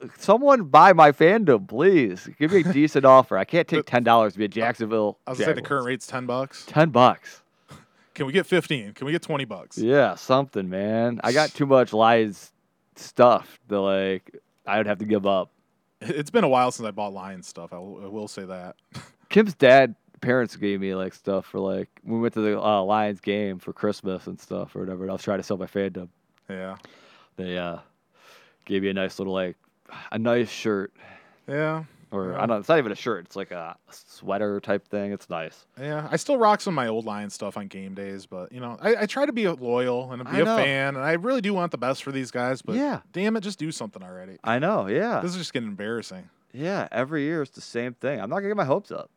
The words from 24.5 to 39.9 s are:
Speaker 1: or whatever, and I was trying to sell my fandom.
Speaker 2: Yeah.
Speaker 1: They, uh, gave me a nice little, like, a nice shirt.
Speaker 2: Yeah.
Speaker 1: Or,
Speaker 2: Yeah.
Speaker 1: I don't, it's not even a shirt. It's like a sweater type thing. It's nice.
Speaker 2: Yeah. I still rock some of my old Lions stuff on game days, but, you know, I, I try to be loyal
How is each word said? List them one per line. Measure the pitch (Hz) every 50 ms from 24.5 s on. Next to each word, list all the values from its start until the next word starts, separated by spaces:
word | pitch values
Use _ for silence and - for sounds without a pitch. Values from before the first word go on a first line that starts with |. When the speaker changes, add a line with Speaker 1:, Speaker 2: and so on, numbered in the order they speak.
| 98 92 95 - -
Speaker 1:
or | 98
whatever, | 95 92 92 90 92
and | 95
I | 95
was | 92 -
trying | 110 101 92
to | 92
sell | - 104
my | 90 92
fandom. | - - 101 98 98 90 92 90 90 _ _ _ _ _ _ _ -
Speaker 2:
Yeah. | 98 92 92 95 95 - - - - - _ _ _ _ _ _ _
Speaker 1:
They, | - 92 90 90
uh, | 90 87 87 85 85 - _ _ _ _ _ _ _ _ - - - _ _ _ _ _
gave | - 101 95 98
me | 98
a | 95
nice | 95 95 95 -
little, | - 101 95 92
like, | 95 92 90 85 _ _ _ _ _ _ - - - - -
a | - 110
nice | 113 120 117 120 120 110
shirt. | - - - 113 104 98 95 - _ _ - - - - _ _ _ _ _
Speaker 2:
Yeah. | - 139 147 156 156 156 160 160 - _ _ _ _
Speaker 1:
Or, | - 98 92 92 90
Speaker 2:
Yeah. | 95 104
Speaker 1:
I |
don't, | 117 113 104
it's | 98 -
not | 165
even | 160 131 107
a | 98
shirt. | - - 123 110 90 87
It's | - -
like | 98 95 -
a | 90 87 82 82 87 - _ _
sweater | - - - _ - - - 95 95 101 107 104 101 101
type | - - 101 98 -
thing. | _ - 104 101 101 101
It's | 95 - -
nice. | 87 82 80 80 - - _ _ _ -
Speaker 2:
Yeah. | 139 147 151 151 151 139
I | 156
still | 170 - - 285
rock | 254 226 208 208 -
some | - 202 170
of |
my | 143 123
old | 113 110 113 113
Lions | 110 104 104 104 101 -
stuff | - 107 101 -
on | 107 101
game | 95 - 98 95 95 95
days, | 101 98 98 98 98 98
but, | - 98 92 90 -
you | 117 123
know, | 123 120 117 -
I, | 160 208 233
I | 202 214
try | 202 - 262 285
to | 302 247
be | 233 214
loyal | 180 160 131 123 120 120 123 127 123